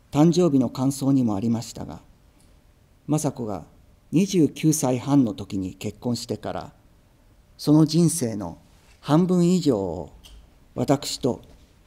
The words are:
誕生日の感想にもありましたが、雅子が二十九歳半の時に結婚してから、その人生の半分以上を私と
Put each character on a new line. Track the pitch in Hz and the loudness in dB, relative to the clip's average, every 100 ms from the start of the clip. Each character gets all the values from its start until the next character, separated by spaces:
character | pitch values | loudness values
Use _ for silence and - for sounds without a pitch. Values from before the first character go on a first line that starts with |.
| _ | _
誕 | 143 165 | 2 4
生 | 170 175 | 4 2
日 | 139 | 2
の | 117 | 0
感 | - 131 | -2 -2
想 | 135 135 | -2 0
に | 139 | 2
も | 117 98 | 2 -2
あ | |
り | 117 | -2
ま | 113 | -4
し | 110 | -6
た | - 92 | -12 -14
が、 | 80 - _ _ _ _ _ _ _ _ _ - | -14 -20 _ _ _ _ _ _ _ _ _ -4
雅 | 151 147 | -4 -2
子 | - 113 | -6 -8
が | 92 73 - _ _ _ | -8 -12 -20 _ _ _
二 | 156 196 | 0 0
十 | 190 143 | 2 2
九 | - 156 | 2 0
歳 | 151 131 127 | 0 0 -2
半 | 123 143 | 2 4
の | 117 98 | 4 0
時 | 98 98 | -8 -6
に | 92 - | -6 -8
結 | 107 - | -10 -8
婚 | 123 117 | -6 -6
し | - | -6
て | 107 | -8
か | 98 | -8
ら、 | 87 78 - _ _ _ _ _ _ _ - | -10 -12 -18 _ _ _ _ _ _ _ -6
そ | - | 2
の | 156 156 | 4 4
人 | 160 165 | 4 2
生 | 156 120 104 | 0 -4 -6
の | 90 82 _ _ _ _ | -10 -12 _ _ _ _
半 | - 151 180 | 0 2 2
分 | 180 170 | 2 2
以 | 180 | 2
上 | 147 107 | 2 0
を | 95 85 71 - - - - _ _ | -2 -6 -10 -16 -20 -20 -20 _ _
私 | 123 123 135 - - | -6 -2 -2 -2 -4
と | 131 - - - _ _ | -4 -4 -8 -20 _ _